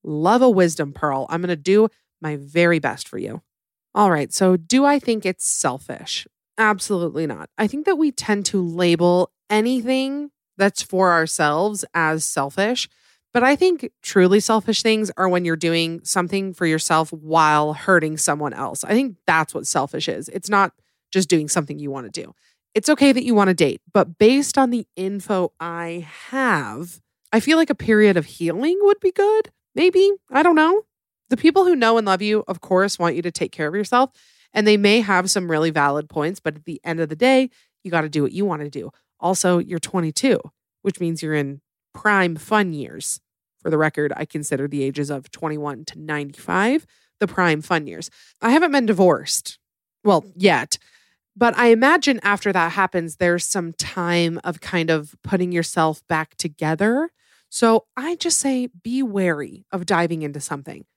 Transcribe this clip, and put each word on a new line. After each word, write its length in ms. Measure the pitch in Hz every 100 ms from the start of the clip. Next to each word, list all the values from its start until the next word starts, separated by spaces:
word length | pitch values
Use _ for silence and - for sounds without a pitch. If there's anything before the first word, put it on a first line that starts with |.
Love 400 | - 151 170 240
a 60 | 254
wisdom 440 | 190 175 160 143
pearl. 320 | 139 151 135 131
I'm 120 | 170
gonna 140 | 180 160
do 320 | 160 202 220 _ _ _
my 140 | 156 147
very 420 | 143 160 170 165
best 300 | 139 101 -
for 100 | 95
you. 240 | 95 110 _ _ _ _ _ 202
All 160 | 208
right, 200 | 156 -
so 260 | - 185 185
do 280 | 165 254 285
I 140 | 285
think 260 | 247 220 196
it's 220 | 180 -
selfish? 800 | - 143 131 - - - - - _ _ -
Absolutely 720 | 220 202 - 190 170 151 156
not. 240 | 90 78 -
I 80 | 208
think 200 | 277 311
that 100 | 330
we 140 | 311
tend 340 | - - 202 190
to 140 | 202
label 680 | 175 170 175 170 175 175 180 _ _
anything 800 | 214 226 254 233 262 269 285 294 _ _ -
that's 280 | 196 -
for 280 | - 185 185
ourselves 720 | 170 160 - 151 151 208 208 - 170
as 280 | 160 160
selfish, 640 | - - 139 - 208 247 - _ _ _ _
but 100 | 240
I 120 | 254 285
think 340 | 370 330 - _
truly 360 | - 196 180 208
selfish 440 | - 220 214 208
things 260 | 226 220 208 -
are 100 | 185
when 180 | 180 175
you're 100 | 165
doing 460 | 165 165 165 165
something 500 | - 190 175 196 190
for 140 | 170 170
yourself 440 | 160 - 160 160
while 640 | 160 156 160 156 151 151
hurting 440 | 151 - 180 156 156
someone 360 | - 147 147
else. 300 | 73 120 -
I 60 | -
think 260 | 220 269 180 -
that's 300 | 160 156 139
what 100 | 143
selfish 420 | 151 139 143 151
is. 220 | - 170
It's 200 | 196 190
not 240 | 202 190 _ _ _ _
just 180 | 190 180
doing 180 | 165 151
something 320 | 175 143 151
you 100 | 143
wanna 200 | 135 117
do. 260 | 170 - _ _ _ _ 220
It's 140 | 302
okay 220 | 302 277
that 120 | 262
you 100 | 247
wanna 220 | 214 196 180
date, 260 | 151 - _
but 280 | 208 170 165
based 400 | 214 269 277 -
on 100 | 262
the 160 | 240 - -
info 580 | 190 202 180 196 180 _
I 460 | 170 170 170 170 156 - -
have, 720 | 262 254 165 110 113 175 - _ _ _
I 80 | 220
feel 180 | 233 320
like 140 | 320
a 40 | 269
period 400 | - 214 214 180
of 100 | 151
healing 520 | - 170 165 294 381
would 180 | 403 415
be 120 | 381
good. 380 | - 403 440 - _ _
Maybe. 380 | - 359 370 392 392 _
I 140 | 262
don't 120 | 339 311
know. 280 | 311 403 - _ _ _ _
The 60 | 262
people 300 | 320 349 359
who 100 | 311
know 220 | 226 226
and 100 | 208
love 140 | 190
you, 240 | 208 214 -
of 140 | 175
course, 360 | - 185 196 -
want 200 | 170 160
you 40 |
to 100 | 175
take 200 | - -
care 160 | - 151
of 80 | 190
yourself, 360 | 208 240 262 _ _ _ _
and 120 | 214 214
they 120 | 208
may 240 | 202 220
have 280 | 208 185 185
some 220 | 202 175
really 200 | 156 160
valid 360 | 156 143 147 156
points, 320 | 160 151 196
but 160 | 160 151
at 80 |
the 160 | 165 151 175
end 160 | 165
of 80 | 156
the 80 | 156
day, 320 | 247 262 262 _ _ _
you 80 | 190
gotta 160 | 170 151
do 160 | 151
what 80 | 143
you 140 | 175 202
wanna 240 | 156 147
do. 220 | 143 87 _ _ _
Also, 380 | 170 185 180 175
you're 200 | - 170
twenty-two, 600 | - 185 165 - 269 208 156 _ _ _
which 180 | 196 -
means 200 | 170 165
you're 120 | 156
in 260 | 151 139 139 _ _ _
prime 440 | - 214 202 180 156
fun 340 | - 214 190
years. 480 | 151 98 73 - - _ _ _ _
For 80 | 160
the 80 | 156
record, 360 | 156 - 147 -
I 80 |
consider 460 | 151 156 143 135 143
the 140 | 143
ages 260 | 135 143 143
of 200 | 139 135
twenty-one 540 | - 160 151 147 127 156
to 140 | 151
ninety-five 840 | 151 147 143 - - 185 214 302 _ _ _ _
the 80 | 196
prime 340 | - 180 151
fun 260 | 151 165 147
years. 220 | 82 - _ _ _
I 100 | 226
haven't 200 | 285 339
been 140 | 277 226
divorced, 760 | 185 180 143 - - - - _ _ _ _ 208
well, 180 | 175 196
yet, 440 | 175 190 143 160 - _ _ _ _ _ 196
but 220 | 233 220
I 140 | 240
imagine 500 | 226 269 330 285 233
after 300 | 202 202 208
that 180 | 185 170
happens, 460 | 180 185 180 165 -
there's 260 | 175 175
some 300 | - 196 165
time 640 | 165 - - 175 175 170 170 -
of 160 | 156
kind 280 | - 180 160
of 240 | 160 151 _
putting 280 | - 190 180
yourself 560 | 175 165 180 160 156 _
back 280 | 160 160 -
together. 720 | 165 - 156 160 208 254 339 _ _ _ _
So 380 | - 226 226 _ -
I 180 | 294 349
just 220 | 349 -
say 320 | 277 254 247 180
be 220 | 226 254
wary 640 | 254 202 180 151 135 - _
of 120 | 190 175
diving 360 | 175 170 165
into 180 | 151 143
something. 460 | - 143 139 - -